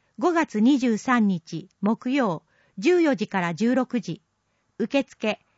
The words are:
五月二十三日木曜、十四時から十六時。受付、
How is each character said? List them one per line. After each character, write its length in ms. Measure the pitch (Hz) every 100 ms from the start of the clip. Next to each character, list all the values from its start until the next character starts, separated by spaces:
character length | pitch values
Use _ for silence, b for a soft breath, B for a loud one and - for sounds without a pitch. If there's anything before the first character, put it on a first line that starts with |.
| _ -
五 140 | 311
月 280 | 330 302 208
二 180 | 233 285
十 180 | 247 214
三 320 | - 240 208
日 400 | 175 - 160 175 _
木 280 | 196 226 247
曜、 320 | 277 226 156 - _ _ -
十 240 | 208 359
四 140 | 320 214
時 120 | 214
か 140 | 196
ら 120 | 175
十 200 | 165 226
六 260 | 262 240 240
時。 220 | 180 151 _ _ _ _ _ -
受 240 | 220 277
付、 380 | 269 - 220 - _